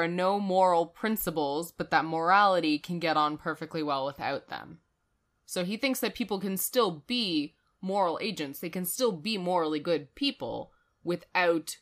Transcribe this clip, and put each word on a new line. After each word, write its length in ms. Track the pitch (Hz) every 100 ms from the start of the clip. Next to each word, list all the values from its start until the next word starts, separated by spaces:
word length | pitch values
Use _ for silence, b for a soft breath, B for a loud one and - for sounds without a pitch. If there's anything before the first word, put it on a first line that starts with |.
are 60 | 170
no 320 | 175 185 202
moral 460 | 196 185 185 170 170
principles, 840 | - 220 214 180 160 143 143 170
but 180 | - 165
that 140 | 160 160
morality 760 | 160 165 196 208 180 160 147
can 200 | - 175
get 180 | 165 151
on 200 | 151 151
perfectly 460 | 170 156 160 165
well 220 | 147 135 135
without 420 | - 120 139 -
them. 300 | - - 165 _ _ _ _ _ _ -
So 180 | 185
he 140 | 180 220
thinks 220 | 269 254
that 160 | 220 -
people 240 | 226 190
can 180 | 196 190
still 460 | - 254 208 156 -
be 480 | 247 208 156 147 _ _ _
moral 360 | 185 196 180 156
agents. 380 | 220 170 143 143
They 100 | 175
can 160 | 185 180
still 260 | - 247
be 260 | 170 160 208
morally 420 | 180 180 156 151
good 360 | 160 156 143 -
people 560 | 277 - 117 117 - _ _ _
without 720 | 165 175 - 185 180 170 156 -